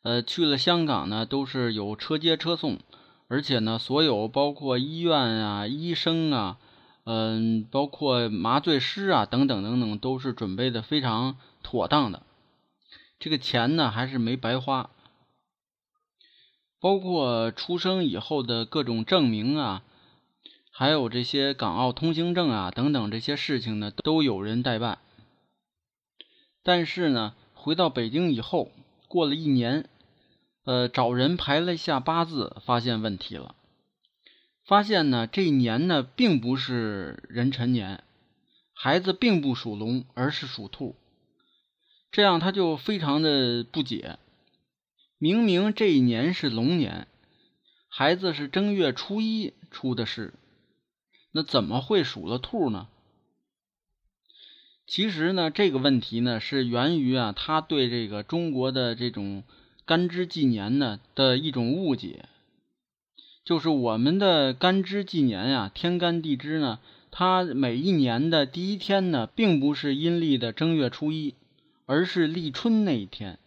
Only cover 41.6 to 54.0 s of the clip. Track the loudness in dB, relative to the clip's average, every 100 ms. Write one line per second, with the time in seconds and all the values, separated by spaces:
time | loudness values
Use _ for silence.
41.6 | _ _ _ _ _ 4 4 4 2 2
42.6 | 0 0 -2 -2 0 2 2 2 2 -2
43.6 | -4 -6 -4 -6 -8 -16 _ _ _ _
44.6 | _ _ _ _ _ _ 2 4 4 4
45.6 | 2 2 4 6 4 4 0 0 -2 0
46.6 | 2 2 0 -4 -14 _ _ _ _ _
47.6 | _ _ _ 0 2 2 -2 -4 -2 0
48.6 | 0 2 0 0 -6 -2 -2 -2 -4 _
49.6 | -20 -6 -4 -2 -4 -6 -10 -14 _ _
50.6 | _ _ _ _ _ _ _ -8 0 0
51.6 | 0 -4 0 0 0 -6 -6 -6 -4 -2
52.6 | -2 -2 -8 _ _ _ _ _ _ _
53.6 | _ _ _ _